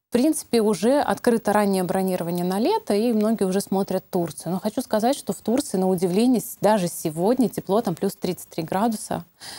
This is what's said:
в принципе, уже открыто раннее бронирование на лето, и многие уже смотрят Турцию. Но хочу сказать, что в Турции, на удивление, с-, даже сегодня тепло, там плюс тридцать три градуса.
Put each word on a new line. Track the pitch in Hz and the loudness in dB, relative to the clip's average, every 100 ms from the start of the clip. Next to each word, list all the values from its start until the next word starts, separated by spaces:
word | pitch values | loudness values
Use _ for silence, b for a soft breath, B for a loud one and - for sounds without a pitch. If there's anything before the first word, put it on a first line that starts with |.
| _ | _
в | |
принципе, | 240 302 302 - 233 | 2 2 0 0 0
уже | 214 170 226 285 | 2 2 2 2
открыто | - 196 247 233 - | 0 0 0 0 2
раннее | 208 202 190 | 2 2 2
бронирование | 180 190 190 185 170 175 | 0 0 0 -2 -2 -2
на | 180 196 | -2 0
лето, | 285 440 - | 0 0 0
и | 208 240 | 0 2
многие | 214 214 220 | 2 2 0
уже | 190 196 | 0 0
смотрят | - 190 196 185 - | 0 -2 0 -4 -2
Турцию. | 180 165 - 165 | -4 -4 -6 -6
Но | 185 | -4
хочу | 214 262 | -4 -4
сказать, | - 214 240 277 | -2 0 0 0
что | - | -4
в | - | -6
Турции, | - 262 - 190 | -2 -2 0 0
на | 185 | 2
удивление, | 185 180 185 247 226 | 2 2 2 4 2
с-, | - - | -2 0
даже | 196 214 175 | 2 2 0
сегодня | - 165 156 190 254 214 | -4 -6 0 0 0 -2
тепло, | - - 208 | -4 -2 0
там | 208 | 0
плюс | 160 190 | -2 -4
тридцать | - 175 175 - | -4 -6 -6 -8
три | - | -8
градуса. | 160 185 233 214 - 170 - _ B | -4 0 0 -2 -6 -8 -8 _ B